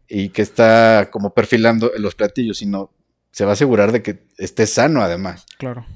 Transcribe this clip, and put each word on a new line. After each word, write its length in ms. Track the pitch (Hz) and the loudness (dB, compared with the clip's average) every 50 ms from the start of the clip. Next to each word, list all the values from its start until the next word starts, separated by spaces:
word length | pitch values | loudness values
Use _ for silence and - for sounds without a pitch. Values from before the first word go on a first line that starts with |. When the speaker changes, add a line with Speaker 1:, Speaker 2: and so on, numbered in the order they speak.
| _ - | _ -10
Speaker 1:
y 220 | 110 101 98 95 | -8 -8 -8 -6
que 100 | - - | -4 -4
está 720 | 104 - - - 117 110 113 113 113 113 113 107 101 - | -4 -4 2 2 4 6 6 6 6 6 6 4 2 0
como 220 | - 107 101 101 - | -4 -8 -6 -2 -2
perfilando 580 | - 107 - 127 113 110 117 113 113 113 120 - 113 | -2 0 0 0 2 2 2 2 2 -2 -2 -4 -4
los 160 | 104 95 - | -8 -8 -4
platillos, 420 | - 107 101 - 135 120 110 98 | -4 -4 -4 -4 -4 -6 -6 -6
sino 340 | - 107 101 98 98 98 - _ _ _ _ _ _ _ _ | -6 -6 -6 -6 -8 -8 -12 _ _ _ _ _ _ _ _
se 120 | - - 101 | -8 -4 -2
va 60 | 101 | -2
a 40 | 104 | 0
asegurar 380 | 98 147 135 120 107 101 104 | 0 0 2 4 2 2 2
de 100 | 117 117 | 2 -2
que 220 | - 110 95 - _ _ _ - | -4 -4 -12 -12 _ _ _ -14
esté 280 | 95 90 - - 110 | -12 -10 -2 -2 -2
sano 360 | 107 - - 120 151 160 131 | 0 2 0 0 2 2 0
además. 440 | 104 87 85 90 95 90 82 - _ _ - | 0 -2 -4 -6 -8 -10 -12 -14 _ _ -20
Speaker 2:
Claro. 300 | - 135 127 120 123 117 - - | -14 -14 -14 -14 -14 -16 -18 -20